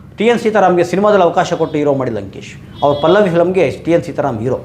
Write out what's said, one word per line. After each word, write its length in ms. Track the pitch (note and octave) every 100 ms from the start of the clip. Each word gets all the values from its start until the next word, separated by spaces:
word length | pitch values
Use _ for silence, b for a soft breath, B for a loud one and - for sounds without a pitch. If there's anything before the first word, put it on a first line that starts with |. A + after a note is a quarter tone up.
| - -
ಟಿ 80 | A3+
ಎನ್ 140 | A3+
ಸೀತಾರಾಮ್ಗೆ 440 | G#3+ G#3+ F#3 F3+
ಸಿನಿಮಾದಲ್ಲಿ 400 | E3+ F3+ G#3 G3+
ಅವಕಾಶ 300 | E3+ F3 E3
ಕೊಟ್ಟು 240 | D#3+ D3+ D3+
ಹೀರೋ 160 | D3
ಮಾಡಿದ 200 | C3+ B2+
ಲಂಕೇಶ್. 720 | G#2+ F#2+ - - - - -
ಅವ್ರ 140 | C#3+ D3
ಪಲ್ಲವಿ 280 | D#3+ G3+ G3
ಫಿಲಮ್ಗೆ 520 | E3+ E3+ F#3 C#3+ - D#3
ಟಿ 60 |
ಎನ್ 120 | E3+
ಸೀತಾರಾಮ್ 360 | - C3+ C#3 A2
ಹೀರೋ. 200 | B2 A#2